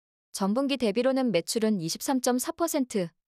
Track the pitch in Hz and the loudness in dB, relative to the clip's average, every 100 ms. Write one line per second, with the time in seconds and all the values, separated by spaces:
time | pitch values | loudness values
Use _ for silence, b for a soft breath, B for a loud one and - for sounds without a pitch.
0 | _ _ _ - 196 226 277 269 226 208 | _ _ _ -4 0 0 0 0 0 2
1 | 254 262 254 170 - 226 220 202 160 - | 2 2 2 0 0 0 0 0 -2 -4
2 | - 262 254 247 - - 339 302 247 202 | -2 0 2 0 -2 -2 -2 0 -2 -2
3 | 170 _ _ | -4 _ _